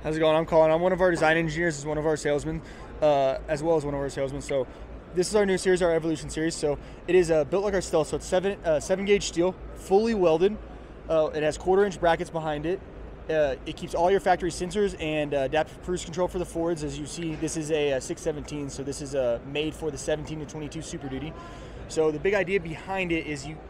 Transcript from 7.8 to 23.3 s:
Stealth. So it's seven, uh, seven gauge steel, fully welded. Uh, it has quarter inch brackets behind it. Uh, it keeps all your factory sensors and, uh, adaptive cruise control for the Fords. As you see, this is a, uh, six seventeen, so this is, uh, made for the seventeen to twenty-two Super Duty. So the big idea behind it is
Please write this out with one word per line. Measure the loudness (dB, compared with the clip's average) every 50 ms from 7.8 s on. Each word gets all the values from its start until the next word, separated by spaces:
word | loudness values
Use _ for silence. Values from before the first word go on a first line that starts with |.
Stealth. | -2 2 2 2 2 2
So | -2
it's | -6 -4
seven, | 0 0 2 2 2 -4 -2 0
uh, | 0 0 2
seven | 2 0 -2 0 4
gauge | 4 2 2 2 -2
steel, | 0 2 2 2 2 -2 -12 -14 -14
fully | -14 -2 4 4 4 4 4 2
welded. | 4 4 4 6 6 4 2 2 0 -10 -14 -16 -16 -16 -18 -18 -18 -6 0
Uh, | 2 2 2 2 0
it | 0 0
has | -2 -2 -2
quarter | 0 2 4 4 4
inch | 4 2 2
brackets | 2 2 4 2 0 -4
behind | -4 -4 -2 -2 -4 -2 -2
it. | -2 -4 -4 -6 -14 -16 -14 -14 -14 -14 -16 -6 -2
Uh, | 2 2 2 2 0 -4 -6
it | -10 -10
keeps | -8 -10 -6 0
all | 2 4 4
your | 4 4
factory | 4 4 2 4 2 -4
sensors | -4 -4 -6 -4 0 0 0 0 0 -4
and, | -4 -2 0 0 0 0 0
uh, | 0
adaptive | 0 2 2 0 0 0 -4 -14 -6
cruise | -6 -6 -6 -6
control | -8 -2 -2 -2 -2
for | 0 -4
the | -6
Fords. | -4 -4 -4 -2 -2 -2 -2 -4
As | -8 -6 -8
you | -10
see, | -10 -8 -8 -6 -6 -4
this | -4 -4 -4 -4 -4
is | -4 -2
a, | 0 2 2 2 0
uh, | 0
six | -2 -4 -10 -6
seventeen, | -4 -4 -4 -4 -8 -8 -8 -8 -8 -8
so | -8 -8 -6
this | -6 -6 -8
is, | -8 -4 -2
uh, | 0 2 2 0 0 -4
made | -6 -4 -4 -4 -4 -4
for | -4 -6 -6
the | -6 -6
seventeen | -4 -2 -2 -2 -4 -8 -8 -8
to | -10
twenty-two | -10 -10 -10 -10 -8 -10 -10
Super | -10 -10 -10 -8 -8 -8
Duty. | -8 -6 -8 -8 -10 -12 -14 -14 -14 -14 -16 -14 -14 -14 -14 -6
So | 0 2 2 2
the | 2 0
big | 0 2 2
idea | 2 2 2 0 -2
behind | 0 -2 -10 -10 -8 -6 -4 -2 -2 0
it | 0 -2 -2
is | -4